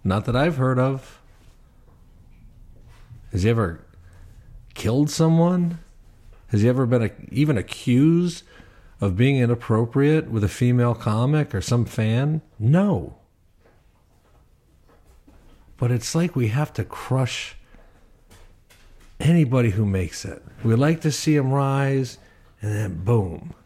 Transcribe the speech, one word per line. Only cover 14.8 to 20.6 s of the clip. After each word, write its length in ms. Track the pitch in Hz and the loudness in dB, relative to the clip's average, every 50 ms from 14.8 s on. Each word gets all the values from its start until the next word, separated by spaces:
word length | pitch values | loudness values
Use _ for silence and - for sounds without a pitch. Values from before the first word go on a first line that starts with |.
| _ _ _ _ _ _ - - _ - - - - - - _ - - - - | _ _ _ _ _ _ -20 -20 _ -20 -20 -20 -20 -20 -20 _ -20 -20 -8 -4
But 120 | 127 120 | -2 0
it's 240 | 123 117 - - - | 0 -2 -2 -2 -2
like 220 | 165 175 175 - | -2 -2 0 0
we 120 | 139 123 113 | -2 -2 0
have 240 | 107 143 151 - - | 0 -2 -4 -4 -4
to 100 | - 95 | -8 -8
crush 720 | - - - - - 127 131 131 120 - - - - - - - _ - - - - _ _ - _ - _ _ _ - - - - - _ _ _ - _ - - - - - - - - | -8 -10 -14 -6 -2 -2 0 0 -2 -4 -8 -12 -12 -16 -20 -20 _ -20 -20 -20 -20 _ _ -20 _ -20 _ _ _ -20 -20 -20 -20 -20 _ _ _ -20 _ -20 -20 -20 -20 -20 -20 -12 -2
anybody 520 | - 147 170 170 151 120 127 127 120 113 | 2 4 4 4 4 4 2 2 2 2
who 160 | 92 104 110 | 2 0 0
makes 380 | 101 98 95 90 82 - - - | 0 0 -2 -2 -4 -8 -10 -12
it. 180 | 95 82 - - - - - | -12 -14 -14 -18 -20 -18 -4